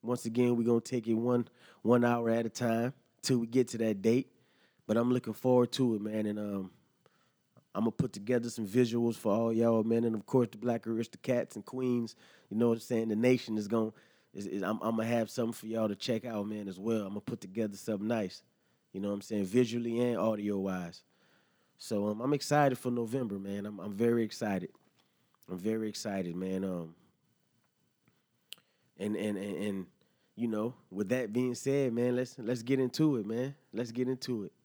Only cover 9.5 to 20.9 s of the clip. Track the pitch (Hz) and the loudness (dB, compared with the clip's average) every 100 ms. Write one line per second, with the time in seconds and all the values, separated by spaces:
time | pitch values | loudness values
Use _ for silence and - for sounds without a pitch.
9.5 | 113 117 113 110 117 117 110 - 131 117 | 4 4 4 4 2 2 -2 2 2 2
10.5 | 104 120 117 110 113 117 - - 123 - | -2 -2 -2 -2 -4 -4 -6 -2 0 -2
11.5 | 107 - 127 127 120 113 - - - _ | -8 -8 -4 0 0 -2 -10 -20 -20 _
12.5 | 107 120 113 - 117 113 107 123 127 - | 2 4 2 0 -2 0 4 4 4 2
13.5 | 107 104 117 110 - _ _ _ - 101 | -4 0 0 0 -4 _ _ _ -12 -8
14.5 | 98 92 110 113 113 113 120 110 - 113 | -4 -2 -2 -2 0 2 0 0 -2 -4
15.5 | 113 110 113 110 101 - 117 120 110 104 | -4 -6 0 0 -2 -2 -4 -2 -4 -4
16.5 | 107 101 90 107 113 98 101 - 123 95 | -4 -8 -6 -2 -2 -2 -8 -8 -10 -8
17.5 | 101 107 98 - 104 107 117 95 - _ | -4 -4 -4 -6 -4 0 0 -2 -8 _
18.5 | _ _ _ _ 95 101 101 - 107 95 | _ _ _ _ -6 -4 -6 -4 -2 2
19.5 | 117 120 120 117 117 123 110 110 107 104 | 2 2 0 -2 0 0 2 0 0 -2
20.5 | 101 95 92 87 | -2 -2 -4 -6